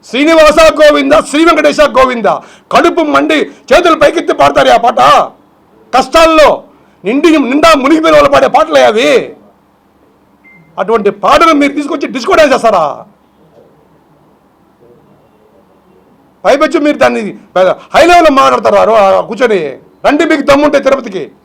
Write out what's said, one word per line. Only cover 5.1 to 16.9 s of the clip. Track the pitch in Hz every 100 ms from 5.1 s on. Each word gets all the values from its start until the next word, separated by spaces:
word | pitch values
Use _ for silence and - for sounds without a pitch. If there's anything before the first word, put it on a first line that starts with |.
| 262 131 _ _ _ _ _ _
కష్టాల్లో | 247 262 320 330 320 277 147 - _ _ _
నిండి, | 185 269 330 311 240
నిండా | 285 330 302
మునిగిపోయిన | 262 320 320 302
వాళ్ళు | 285
పాడే | 277 262 -
పాటలే | 311 294 247
అవి. | 214 285 247 131 - _ _ _ _ _ _ _ _ _ _ _ _ _ -
అటువంటి | 190 226 202 -
పాటలు | 196 302 330 294
మీరు | 285 294
తీసుకొచ్చి | 285 311 311 240
డిస్కో | 233 349
డ్యాన్స్ | 294 247
చేస్తారా? | 220 190 147 117 113 _ _ _ _ _ _ _ _ _ _ _ _ _ _ _ _ _ 120 120 _ _ _ 104 107 98 _ _ _ _ _ _ _ _
పైపెచ్చు | 185 285 311 330
మీరు | 294